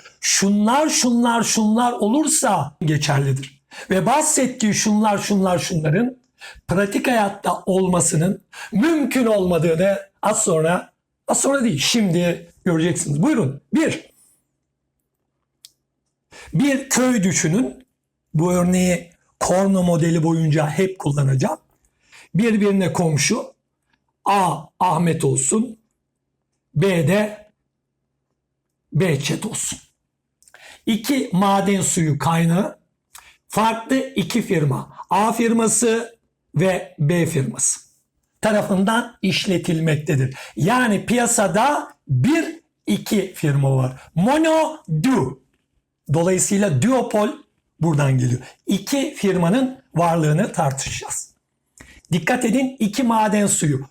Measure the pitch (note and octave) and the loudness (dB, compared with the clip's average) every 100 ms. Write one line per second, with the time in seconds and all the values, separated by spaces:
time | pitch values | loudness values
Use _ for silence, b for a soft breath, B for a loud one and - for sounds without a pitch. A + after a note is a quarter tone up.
0 | B B - - G3 G#3 G#3+ C4+ D#4 D#4 | B B -4 0 2 2 2 2 2 0
1 | B3+ A#3 A#3+ A#3 - A3 G#3+ A3 B3 A#3+ | 2 2 2 0 0 0 2 2 0 0
2 | G#3 C#4 D4+ - B3 F#3 C3 - D#3 D3+ | 0 0 0 0 0 0 -2 -4 -2 0
3 | - C#3 C#3 C3 - - _ B - F#3+ | 0 0 0 -2 -6 -18 _ B -4 0
4 | F3 C#4 D4+ - B3+ B3+ G#3+ F#3 A3 G#3 | 2 2 2 0 -2 0 -2 0 0 2
5 | G#3+ G3+ - G3+ F#3+ F3+ - E3+ D#3 E3+ | 2 0 0 0 2 0 -2 -2 0 0
6 | A#3+ - _ B B B - F3 G3+ C4 | 0 -6 _ B B B -4 -2 0 -2
7 | C4 A#3+ G3+ - F#3+ F3+ - F#3+ F#3 F3+ | 0 0 0 -2 -4 -4 -2 0 2 2
8 | - E3 D#3 G#3 - B B G3 D4+ D#4+ | 2 2 0 -2 -10 B B 0 2 2
9 | C4 C4 A3+ G#3 F3+ E3+ E3+ D#3+ G3 G3 | 0 0 2 2 2 2 2 2 0 0
10 | - _ G3+ G#3+ - D#3+ D#3+ F3+ - _ | -6 _ -2 0 0 2 2 0 -4 _
11 | _ _ - F3+ - C#4 A#3 C#3+ - A#3+ | _ _ -4 0 0 0 0 0 0 0
12 | G3+ E3 F3 E3 - _ F#3 D#3+ E3+ E3 | 2 2 0 -2 -10 _ -2 0 0 -2
13 | - C#3+ B3 C4+ C3+ C3+ - C4 D4+ - | -4 0 0 0 -2 -6 -4 -2 0 -4
14 | - _ _ _ _ _ _ _ _ _ | -12 _ _ _ _ _ _ _ _ _
15 | _ _ _ _ _ _ - _ _ _ | _ _ _ _ _ _ -20 _ _ _
16 | _ _ _ B B D#3 C#4+ C4+ C4+ - | _ _ _ B B 0 0 0 -2 0
17 | B3+ A#3+ F#3 - E3 F#3 B2+ - _ _ | 2 2 0 0 0 0 -2 -8 _ _
18 | _ _ _ D#3 F3 F3+ F3 F3+ F3+ E3+ | _ _ _ -2 0 2 2 2 2 0
19 | - b b _ - F3+ G3 F#3+ F3+ E3+ | -6 b b _ 0 2 2 2 2 2
20 | E3 E3 D#3+ E3 D#3+ D#3 D3+ - F#3+ F#3+ | 2 2 2 2 2 0 0 0 -2 -2
21 | - C#3+ C3+ C3+ G3 - _ _ b b | -4 0 0 0 -2 -4 _ _ b b
22 | b b b E3 A#3 G#3+ G3+ G3 F3 F3+ | b b b 0 2 2 2 2 0 0
23 | E3+ C#3+ - A3+ - - _ _ _ _ | 0 0 0 -2 -4 -16 _ _ _ _
24 | _ _ - G3+ F3 D3+ - - F3+ E3 | _ _ 0 2 2 -2 -10 -2 0 2
25 | E3+ D#3+ C#3 C3 - G#3+ B3 - _ _ | 0 0 0 0 0 0 -2 -8 _ _
26 | _ _ _ _ _ _ _ D3 G3 F3 | _ _ _ _ _ _ _ -2 0 2
27 | D3+ G3+ G#3+ - - _ _ _ _ _ | 2 0 0 -6 -20 _ _ _ _ _
28 | _ _ _ _ _ _ _ _ _ D3 | _ _ _ _ _ _ _ _ _ -2
29 | F3+ C#3 - - G#3+ - - - - _ | 0 -2 -4 -6 -6 -8 -8 -10 -18 _
30 | _ _ _ _ _ B B B - A3 | _ _ _ _ _ B B B -4 -2
31 | - C#4 B3+ F3 G3 G3 G3 G3 E3 - | 0 -2 0 0 2 2 2 0 0 0
32 | D#3 C#3+ E3+ E3 E3 E3+ - - _ _ | 0 0 0 0 2 0 -2 -8 _ _
33 | _ B B B _ - A3+ A3+ - C4 | _ B B B _ -2 0 -2 -2 -4
34 | - - - A#3+ - F3 D3 B2+ - B | -2 -4 -4 -4 -2 0 0 -2 -8 B
35 | - F3+ A3 A3+ A#3 A3+ A3 - A#3 A3+ | -2 0 0 0 0 2 0 2 0 0
36 | A#3+ - _ _ _ D3 F#3+ F3+ - - | -4 -14 _ _ _ 0 0 0 -6 -4
37 | D3 F3 E3 D3 C3 - - - - _ | 0 2 0 0 -4 -4 -4 -4 -12 _
38 | _ _ _ _ D#3+ G3+ - F#3+ G3 A#3 | _ _ _ _ 0 0 0 0 2 0
39 | A#3 - F#3+ - - F3 - D#3+ D#3+ D3+ | -4 -4 -2 -2 -2 -2 -2 -2 0 -2
40 | D3+ C#3 C3 B B - D#3+ B3 B3 G3 | 0 0 -2 B B -2 0 2 2 0
41 | - A#3+ A#3 A#3 G3 F3+ C4 D4 D4 - | 0 0 0 0 0 2 2 0 -6 -16
42 | - B2+ F#3 E4 D#4+ - _ _ - G3+ | -4 0 2 2 0 -8 _ _ -4 -4
43 | - G#3+ F#3+ - D#3 C#3+ C3+ C3 B2+ C3 | 0 -2 -2 -2 0 0 2 0 -2 -6
44 | B D#3+ G3+ D4+ D#4+ D#4+ D#4 D#4 - D#3 | B 0 2 2 2 2 0 -4 -6 -2
45 | G#3+ B3+ B2+ - _ _ _ _ _ _ | 2 2 0 -6 _ _ _ _ _ _
46 | - D#3 E3+ F#3 - G3 G#3 C3+ G3 C4 | -2 0 2 0 0 0 0 2 2 2
47 | G#3+ G#3+ G#3 D4+ _ _ _ _ E3 D3 | 0 0 -2 -4 _ _ _ _ 0 2
48 | C#3 C3 B2 B2 B B - G3 - C#4 | 2 2 0 -2 B B -4 -4 -2 -2
49 | C4 - G3+ F3+ E3+ A#3+ B3+ - _ D#3+ | -2 -2 -2 2 2 2 0 -4 _ -2
50 | E3+ E3 D3+ D3+ G#3+ - D3+ C3 - - | 0 2 2 0 0 -2 -2 -2 -6 -8
51 | G4+ - - _ _ _ _ _ B B | -8 -10 -12 _ _ _ _ _ B B
52 | _ E3+ - - A3+ B3 C4 - G#3 A#3 | _ -2 -2 -2 0 0 -2 -2 -4 0
53 | A#3+ A3+ G#3+ G#3 G3+ - E3 C3 - | 0 2 2 2 0 0 0 -2 -6